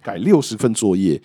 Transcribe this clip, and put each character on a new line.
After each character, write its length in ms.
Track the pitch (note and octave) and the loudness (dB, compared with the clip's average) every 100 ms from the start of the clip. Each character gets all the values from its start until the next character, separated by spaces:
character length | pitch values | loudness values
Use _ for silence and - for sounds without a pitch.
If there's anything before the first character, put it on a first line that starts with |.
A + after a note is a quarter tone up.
改 120 | - G2 | -12 -6
六 260 | A#2+ F3 | 2 2
十 160 | C3 A2 | 2 -2
份 140 | B2 | -2
作 220 | A2 G#2+ F#2 | 0 0 2
业， 240 | F#2+ C#2+ | 0 -2